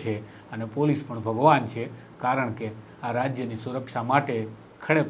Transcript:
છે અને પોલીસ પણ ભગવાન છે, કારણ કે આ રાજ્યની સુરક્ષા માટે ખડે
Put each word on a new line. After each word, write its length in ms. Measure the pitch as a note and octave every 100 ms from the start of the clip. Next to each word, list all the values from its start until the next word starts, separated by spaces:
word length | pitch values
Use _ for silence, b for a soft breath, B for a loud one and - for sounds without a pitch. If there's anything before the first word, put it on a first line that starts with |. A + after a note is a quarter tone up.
છે 120 | A2+ G#2+ - B B
અને 140 | A#2 A2+
પોલીસ 260 | C#3 D3+ C#3 -
પણ 160 | A#2 A2+
ભગવાન 360 | A2+ C#3+ C#3+ A2
છે, 160 | A#2 A#2+ B B B
કારણ 300 | B2+ C3+ B2 A2+
કે 100 | A2+ G#2+ B B
આ 100 | B2
રાજ્યની 500 | A#2 C3 B2+ A#2+ A2+
સુરક્ષા 400 | C3 B2+ A#2+ B2+ A#2+
માટે 380 | C3+ D3 A#2 A2 - - -
ખડે 180 | - D#3 C#3+